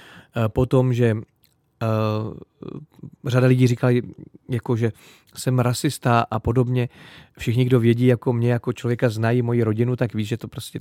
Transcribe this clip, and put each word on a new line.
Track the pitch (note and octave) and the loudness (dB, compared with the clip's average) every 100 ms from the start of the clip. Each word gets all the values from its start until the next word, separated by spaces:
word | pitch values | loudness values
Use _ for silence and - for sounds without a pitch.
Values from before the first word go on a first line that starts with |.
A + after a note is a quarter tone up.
| - - - A#2+ | -20 -20 -10 -4
eh, | A2 | -2
po | - B2 | 0 2
tom, | C3 B2+ | 2 2
že, | A#2+ A#2+ A2 - _ _ _ _ - | 2 0 0 -6 _ _ _ _ -6
eh, | A2+ A2 G#2+ G#2+ G#2+ - - _ - - D3+ _ - - | -2 -2 -2 -4 -6 -12 -18 _ -16 -16 -18 _ -20 -12
řada | C3+ B2 B2+ | -2 2 4
lidí | B2+ B2 | 6 4
říkala, | A#2+ B2+ B2 F#2+ - - - - | 2 2 0 -2 -10 -20 -18 -8
jako, | A#2+ - A#2 | -6 -2 -2
že | A#2 - - - _ | -2 -4 -16 -20 _
jsem | - C3 B2+ | -8 -2 0
rasista | A#2+ B2 D3 - B2+ A#2 A#2 | 0 0 -4 -2 0 2 0
a | A2 | -2
podobně. | - A#2+ A#2+ B2+ A#2 - - - - - | 0 0 0 0 -4 -6 -20 -20 -20 -10
Všichni, | - A#2 | -2 0
kdo | B2+ B2+ | 4 4
vědí, | A#2 A#2 B2 | 4 4 4
jako | A#2+ C3+ | 2 0
mě, | A#2 A#2+ | 0 0
jako | A#2+ - | 0 -4
člověka | - A#2+ A#2+ B2 | -6 -4 -2 -2
znají, | A2 A2+ B2 | 0 0 0
moji | A#2 A#2+ | 0 0
rodinu, | A2 A2 A#2+ B2 | 0 0 0 -2
tak | A#2+ | -4
ví, | A2 | -4
že | G#2+ A#2 | -4 -6
to | A2 | -8
prostě | - - - | -12 -12 -12